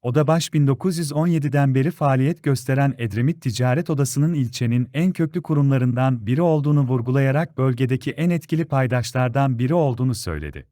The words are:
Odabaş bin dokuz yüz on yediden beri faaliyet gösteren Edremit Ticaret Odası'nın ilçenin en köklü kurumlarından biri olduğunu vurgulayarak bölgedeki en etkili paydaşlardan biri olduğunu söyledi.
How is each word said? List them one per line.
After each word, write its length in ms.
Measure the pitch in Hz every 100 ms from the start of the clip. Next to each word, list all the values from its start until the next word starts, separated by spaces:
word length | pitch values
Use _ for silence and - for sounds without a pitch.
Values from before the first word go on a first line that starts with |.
Odabaş 520 | 123 123 151 165 -
bin 140 | 156 139
dokuz 300 | 135 185 170
yüz 160 | 151
on 140 | 143 170
yediden 480 | 165 139 143 139 131
beri 160 | 139
faaliyet 520 | - 139 131 135 175
gösteren 520 | 143 131 - 135 139 131
Edremit 440 | 117 101 131 170
Ticaret 480 | 135 107 127 127 165
Odası'nın 440 | 143 139 143 151
ilçenin 560 | 160 120 - 120 123 123
en 180 | 143 185
köklü 300 | 175 165 175
kurumlarından 840 | - 147 139 135 127 120 131 123 104
biri 160 | 131
olduğunu 400 | 170 156 147 147
vurgulayarak 760 | 127 127 123 135 135 139 170 -
bölgedeki 540 | 131 120 131 131 143
en 180 | 135 170
etkili 360 | 170 - 160 160
paydaşlardan 920 | 139 127 123 117 131 127 127 139 117
biri 140 | 123
olduğunu 420 | 170 147 120 131 120
söyledi. 520 | - 78 76 73 -